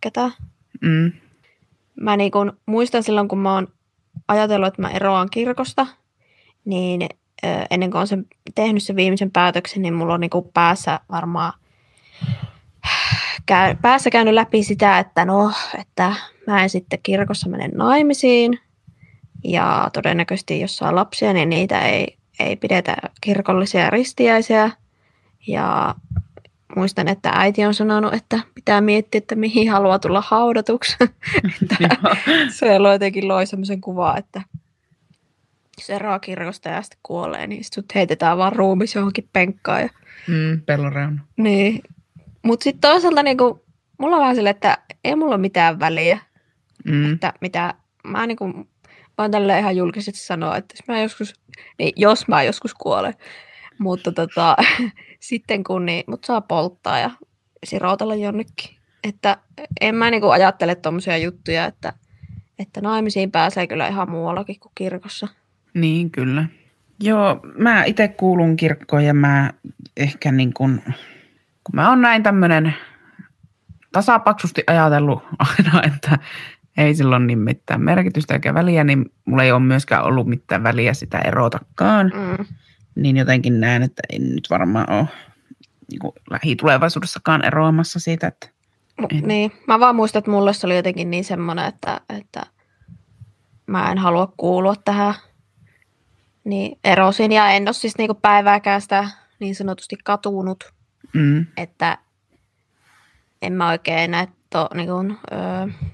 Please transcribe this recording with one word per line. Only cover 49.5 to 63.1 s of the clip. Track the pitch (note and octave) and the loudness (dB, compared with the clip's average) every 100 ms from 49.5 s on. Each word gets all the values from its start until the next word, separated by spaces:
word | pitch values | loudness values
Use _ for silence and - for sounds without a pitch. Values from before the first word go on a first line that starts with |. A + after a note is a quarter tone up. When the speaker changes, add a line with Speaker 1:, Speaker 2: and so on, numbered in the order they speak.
| F#3 | 2
Speaker 1:
ihan | G#3 F#3 | 2 0
julkisesti | F3 G3+ G3+ - | -2 -4 -10 -10
sanoa, | - F3 E3 F#3+ | -8 -6 -4 -6
että | - - | -8 -16
jos | - | -8
mä | A3 | -4
joskus, | A3 - G#3+ - _ - - - | -4 -6 -12 -14 _ -20 -18 -6
niin | D#3+ - | -4 2
jos | G#3 A3+ - | 2 2 2
mä | D#3 | 0
joskus | C3 G#3 A3+ | 0 -2 -8
kuolen. | - - F#2+ F#2+ - - - - - - - | -10 -4 -2 -4 -8 -16 -20 -20 -20 -18 -6
Mutta | F#3+ F3+ F3+ | -4 -4 -6
tota, | E3+ E3 - E3 - - - A#3+ | -4 -4 0 2 4 4 2 -4
<laughs> | - - - - | -8 -20 -20 -10
sitten | A#3 - G#3 | -8 -4 -6
kun, | F#3 F#3 F3 | -4 -4 -2
niin | E3+ - | -4 -6
mut | A#3 | -10
saa | - A#3 | -4 -4
polttaa | - E3+ E3+ F3+ - B2+ | -2 -2 -2 -6 -4 -2
ja | A#3+ B3 _ _ _ _ | -4 -8 _ _ _ _
siroutella | - G3 F#3 G3 G#3+ G#3+ | -10 -6 -2 -2 -2 -4
jonnekin. | G#3 G#3 - - - _ _ _ | -4 -6 -8 -12 -18 _ _ _
Että | G#3 G3+ G#3 G3 _ - D4 - | -14 -4 -2 -2 _ -16 -12 -4
en | G#3+ A3+ | -2 0
mä | A#3 | 0
niinku | A3+ G3+ | 2 4
ajattele | E3+ F#3+ - E3+ F3 | 6 4 2 -2 -2
tommosia | D#3+ E3+ F#3 E3 | -4 -4 -4 -4
juttuja, | E3+ - - E3 E3+ | -4 -8 -6 -4 -4
että, | - - - _ _ - - - - | -6 -12 -12 _ _ -20 -20 -18 -16
että | G3 - | -14 -8
naimisiin | G3+ A3 G#3+ | -4 -2 -2